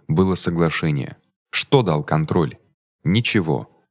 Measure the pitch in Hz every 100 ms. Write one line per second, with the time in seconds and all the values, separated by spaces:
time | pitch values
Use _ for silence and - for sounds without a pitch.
0 | - 156 190 185 - 85 85 - 80 73
1 | - - _ _ - - - 139 95 76
2 | 73 78 78 90 73 - _ _ _ _
3 | - 104 120 110 80 64 55 _ _